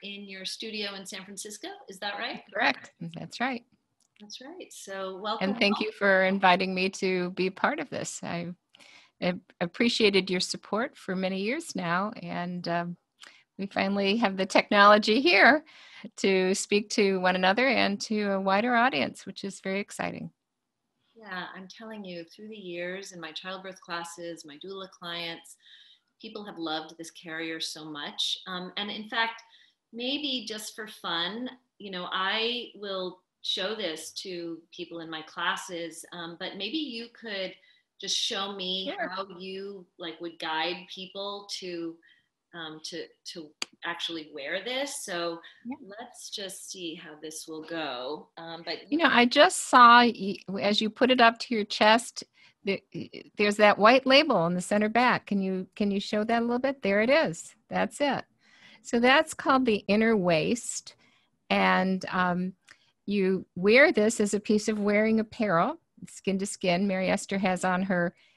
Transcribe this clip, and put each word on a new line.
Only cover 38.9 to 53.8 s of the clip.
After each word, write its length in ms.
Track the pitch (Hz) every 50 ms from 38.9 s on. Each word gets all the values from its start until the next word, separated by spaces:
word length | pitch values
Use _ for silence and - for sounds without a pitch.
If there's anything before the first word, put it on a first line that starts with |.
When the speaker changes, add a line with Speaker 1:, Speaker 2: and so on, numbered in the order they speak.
| 370
Speaker 2:
Sure. 140 | 392 330
Speaker 1:
how 200 | - - - - 196 180
you, 480 | 175 190 190 190 190 196 202 202 190 175 _ _ -
like, 200 | 175 165 160 -
would 200 | 170 170 165 -
guide 480 | 165 160 160 160 165 175 180 180 180 - -
people 540 | 190 185 190 - 196 202 202 202 202 202 202 - -
to, 360 | 190 180 175 170 170 165 165 - _ _ _ _ _ _ _ _ _ _ -
um, 280 | 170 160 156 156 156 -
to, 200 | - 175 160 - - _ _ -
to 240 | - - 175 151 151 _ - - - _ _ -
actually 440 | 175 170 170 - 170 165 160 151 151 147
wear 300 | 143 135 151 175 196 190
this. 400 | 240 254 269 285 285 - - -
So 380 | 202 180 175 170 170 165 165 - - - _ -
Speaker 2:
Yeah. 100 | 233 277 - - 190 202 226
Speaker 1:
let's 300 | 247 - - - - -
just 420 | - 214 196 185 185 - - -
see 240 | - 185 175 160 156
how 200 | 175 160 156 151 151
this 280 | 156 156 156 - - 160
will 140 | 160 156 156
go. 680 | 165 165 160 156 139 123 123 127 139 151 - - _ -
Um, 240 | 170 165 165 165 165 165
but 260 | 175 - - - -
Speaker 2:
You 80 | 294 330
know, 100 | 330 -
I 140 | - 240 240
just 420 | 240 - 285 311 381 - - -
saw, 380 | - - 254 240 233 240 240 240
y-, 320 | 233 - - 190 202 185 - - - 190 196
as 180 | - 202 214 -
you 100 | 220 214
put 220 | - - 285 262
it 80 | 254 254
up 180 | 233 233 233 -
to 140 | - - 240
your 120 | 214 208
chest, 580 | - - - 226 214 220 240 - - - - - _ _ _ - _ _ _ -
the, 180 | 196 190 - - _ - 170 - - - - - - _
there's 220 | - 208 208 202
that 200 | 208 208 208 -
white 280 | 190